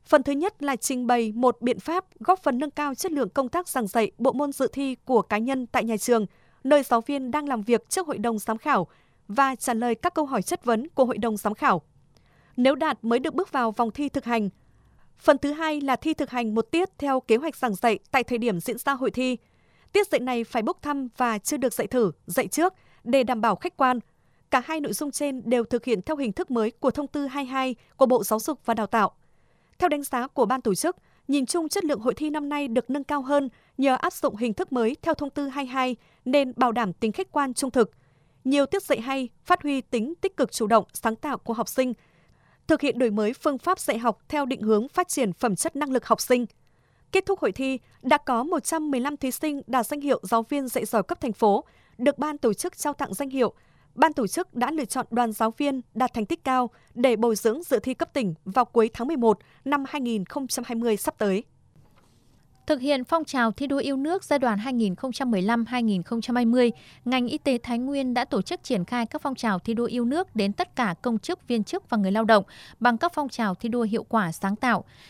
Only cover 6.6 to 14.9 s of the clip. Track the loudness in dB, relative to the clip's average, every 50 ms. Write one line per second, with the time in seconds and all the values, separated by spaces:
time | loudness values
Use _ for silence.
6.6 | 2 4 4 4 4 4 2 0 0 0 -4 -4 -4 -4 -4 -4 -2 -2 -2 -2
7.6 | 0 2 2 2 0 0 -4 -4 -2 -2 -4 -2 -2 -2 -2 -2 -2 -4 -4 -4
8.6 | 0 0 2 2 0 -2 _ _ _ _ _ _ _ -4 2 2 2 2 2 -2
9.6 | -2 -2 0 0 0 0 0 0 -2 -2 0 0 -2 0 0 -2 -2 -2 -4 -2
10.6 | 0 0 0 0 0 -2 2 2 2 2 2 -2 -2 -2 -2 -2 -2 -4 -2 0
11.6 | 2 2 2 2 0 _ _ _ _ _ _ _ _ _ _ _ _ _ _ 2
12.6 | 4 4 4 4 2 -2 -2 -2 0 0 0 0 0 0 -2 -2 -4 -2 -2 -2
13.6 | 0 0 0 0 -2 -2 -2 -4 -4 -4 -4 -4 -4 -2 -2 0 0 -2 -6 _
14.6 | _ _ _ _ _ _